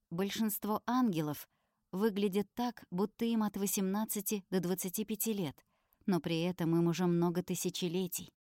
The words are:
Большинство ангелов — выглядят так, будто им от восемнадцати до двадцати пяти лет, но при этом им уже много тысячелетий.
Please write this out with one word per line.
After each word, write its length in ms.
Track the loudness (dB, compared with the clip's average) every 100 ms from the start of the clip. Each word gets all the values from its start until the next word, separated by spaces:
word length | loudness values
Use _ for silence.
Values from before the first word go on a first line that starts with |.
| -8
Большинство 720 | -2 -2 0 -2 -2 -2 -2 0
ангелов — 640 | 2 2 2 0 -4 -10 _ _ _ _
выглядят 560 | -2 0 2 0 0 -2
так, 300 | -4 -6 -6 -6
будто 320 | -2 -2 -2
им 180 | 0 0
от 140 | 0 -2
восемнадцати 880 | -2 0 0 0 -2 -4 -2 -4 -2
до 100 | 0
двадцати 440 | 0 -2 -4 -4
пяти 280 | -4 -2 -2
лет, 240 | 0 -2 -6 _ _ _ _ 0
но 140 | 0
при 200 | 2 0
этом 360 | 0 0 2 4
им 100 | 4
уже 200 | 4 4
много 360 | 4 2 0
тысячелетий. 920 | -2 -2 -4 -2 -2 -2 -2 -6 -10 _ _